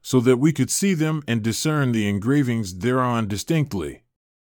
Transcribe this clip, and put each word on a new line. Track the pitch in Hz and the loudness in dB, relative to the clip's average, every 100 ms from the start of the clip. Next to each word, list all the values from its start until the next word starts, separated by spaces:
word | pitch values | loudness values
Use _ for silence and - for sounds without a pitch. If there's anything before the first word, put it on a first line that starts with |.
so | - 127 | 0 2
that | 117 123 | 4 4
we | 156 | 2
could | 143 123 | 2 -2
see | - 196 | 0 0
them | 165 156 156 131 | 0 0 -2 -2
and | 117 | -2
discern | 110 107 156 151 131 | -2 -2 -2 0 0
the | 113 104 | 0 0
engravings | 101 113 147 123 113 98 90 | 0 2 2 2 -2 -4 -4
thereon | 120 127 127 117 104 | 0 0 0 0 -2
distinctly. | 104 - 165 139 95 73 - _ _ _ _ _ | -4 -2 -2 -2 -4 -6 -10 _ _ _ _ _